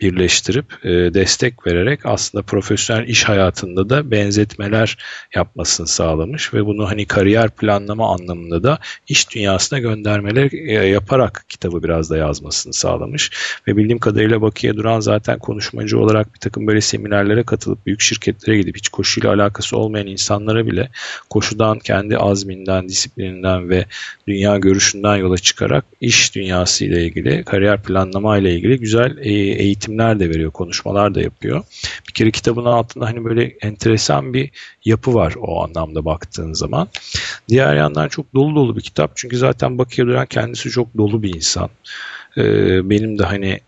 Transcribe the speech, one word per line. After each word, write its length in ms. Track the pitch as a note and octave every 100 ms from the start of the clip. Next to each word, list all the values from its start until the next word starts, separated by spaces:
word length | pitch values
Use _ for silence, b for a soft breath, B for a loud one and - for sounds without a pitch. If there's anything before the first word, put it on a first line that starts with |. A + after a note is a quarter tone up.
birleştirip, 840 | F#2+ F2+ F2+ - - A#2 - - F#2
e, 40 |
destek 760 | F2 F2 F#2+ F#2 - B2 B2 -
vererek 380 | F2 G#2+ D3 -
aslında 380 | G#2 - G#2
profesyonel 640 | G2 G2+ - G#2 - A2+ A#2+
iş 160 | A2
hayatında 680 | G#2 G2+ F#2 - F#2 F2+ G2+
da 220 | C#3 C#3+
benzetmeler 840 | G#2 G2+ G#2 G#2 - G2+ A2 A2+ - B B B F#2+
yapmasını 520 | F2 - E2+ - E2
sağlamış 680 | - E2 D#2+ E2 D3 -
ve 120 | A2+ G#2
bunu 240 | G#2 G2
hani 160 | G#2+ G2+
kariyer 440 | G#2 G2 A2+ A2
planlama 640 | - G#2+ G2+ G2+ G#2+ G#2+
anlamında 500 | F2+ F2+ E2+ E2+ E2+
da 160 | B2 D3+ B B -
iş 280 | D3 - A#2
dünyasına 440 | G2+ F#2+ - C#3+
göndermeler, 720 | A#2 G#2+ G#2+ G#2 G#2 A#2+ C#3
e, 360 | D3+ D#3 G#2+ G2
yaparak 580 | G2+ G2 C3 G#2+ - -
kitabı 340 | - F2+ E2+
biraz 260 | E2 E2 D#2+
da 80 | D#2+
yazmasını 560 | D2+ D2 D2+ - -
sağlamış. 580 | - C3 B2+ B2+ D3 - B B B -
Ve 100 | G#2
bildiğim 220 | G#2+ A#2
kadarıyla 420 | A2 G#2+ G#2+ A2+
Bakiye 340 | G#2+ - B2 G#2+
Duran 240 | A2 A2+
zaten 400 | A2 G#2+ A#2 A#2
konuşmacı 580 | - G#2+ - A#2 G#2+ A2+
olarak 340 | G#2+ G#2+ G#2
bir 60 | _
takım 280 | G#2+ A2+ G#2+
böyle 140 | G#2+
seminerlere 600 | - A2 G#2 G#2 G2+ A2+
katılıp 420 | A#2+ G#2+ - G2+ -
büyük 160 | G2+
şirketlere 560 | - A2+ - - - G#2+
gidip 200 | F2 -
hiç 120 | -
koşuyla 440 | - F#2+ - G#2
alakası 440 | G2+ G2+ G2+ - A2
olmayan 300 | A2 G#2+ G2
insanlara 580 | G2 - G#2 G#2+ A2+ A2+
bile 240 | F2+ B2+ B B B -
koşudan, 500 | G#2+ - A2 A2 G#2+
kendi 380 | - G2 G#2 A#2
azminden, 720 | G2+ G2 G2 F#2 F#2+ F#2+ F#2
disiplininden 800 | F#2+ - - F#2+ F#2 F#2+ F#2 F2
ve 160 | F#2 F2+ B B B -
dünya 300 | G2 G2+ G2+
görüşünden 580 | F#2+ G2 - G2+ G#2 G2+
yola 220 | F#2 F#2
çıkarak 480 | - - G2+ C#3+ - _
iş 340 | B2 - - -
dünyası 500 | F#2+ F2+ F2+ - G2
ile 200 | F2 E2
ilgili, 380 | E2+ C2 F3
kariyer 400 | - G2+ G2+ G2+
planlama 540 | - F#2+ F#2 G2 G#2+ G2+
ile 180 | F#2+ E2+
ilgili 240 | G2 C3
güzel, 380 | A2 A2+ B2+ D3+
e, 120 | G#2+
eğitimler 840 | G#2 G2 G2+ G2+ G2+ - A2 A2+ G#2
de 100 | E2+
veriyor, 220 | D#2+ D#2
konuşmalar 640 | - E2+ - G#2+ G2 G2+ F#2
da 60 |
yapıyor. 420 | - - - C#3+ - B B B -
Bir 60 |
kere 180 | - A2+
kitabın 340 | - B2+ A#2 A#2+
altında 400 | A#2+ A#2 B2+ A#2
hani 200 | A#2+ A2+
böyle 180 | A#2 - -
enteresan 720 | G#2+ G#2 A#2 A2 - G2+ F#2
bir 160 | B2+ C#2+ B B B G#2+
yapı 280 | A2+ C3
var 200 | A#2 D#2+ -
o 240 | F#2+ E2+
anlamda 420 | D#2+ E2 D#2 D#2 D#2+
baktığın 480 | D#2 - - D#2+
zaman. 340 | D#2 - - G2 B B B B B -
Diğer 260 | B2 C3+ D3
yandan 320 | D3+ D3 D3+
çok 260 | - - C3+
dolu 200 | D3+ D3+
dolu 220 | A#2+ A2
bir 40 |
kitap. 300 | - - D3 -
Çünkü 220 | B2 B2
zaten 400 | C3 C3+ C3 B2+
Bakiye 300 | B2+ - B2
Duran 180 | B2+ B2+
kendisi 440 | B2+ A#2 A#2 -
çok 280 | A#2+ A#2 A2
dolu 260 | G#2 A2+
bir 120 | G2+ E2+
insan. 340 | - F#2 F2+ - B B B B B -
Ee, 520 | G#2+ G#2 F#2+ F#2 F#2+
benim 300 | G#2 A2 G#2
de 40 |
hani 360 | F#2 G2+ G2 G2